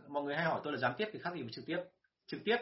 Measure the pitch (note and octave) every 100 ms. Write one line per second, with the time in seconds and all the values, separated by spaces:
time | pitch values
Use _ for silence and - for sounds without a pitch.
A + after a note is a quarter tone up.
0 | - C#3+ C#3+ D3 E3 C3 D3+ C#3 B2 -
1 | G#3+ B2 E3 F3 A#2 C3 A#2+ F3 F3+ _
2 | _ _ - - G#3 A#3